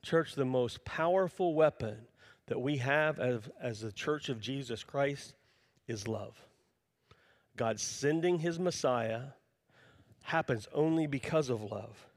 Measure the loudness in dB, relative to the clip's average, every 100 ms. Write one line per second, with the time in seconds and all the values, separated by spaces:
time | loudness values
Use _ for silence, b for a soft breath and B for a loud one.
0 | 4 2 2 0 0 2 0 -2 -10 0
1 | 2 4 2 0 0 6 4 4 -8 -8
2 | -14 _ B B -6 -2 0 0 2 4
3 | 2 2 0 -2 -6 -8 -6 -6 -8 -6
4 | -2 -2 -2 -6 -4 -6 -6 -8 -6 0
5 | 0 0 -12 -20 b b b b -8 -6
6 | -4 -6 -6 -14 -20 _ _ _ _ _
7 | b b b b b -4 -2 0 -4 -2
8 | 0 2 2 2 0 0 -2 0 0 2
9 | 0 -4 -6 -16 _ _ _ b b b
10 | b -18 -2 -2 0 -2 -2 0 2 4
11 | 2 -2 0 0 2 -2 -2 -8 -10 -16
12 | -20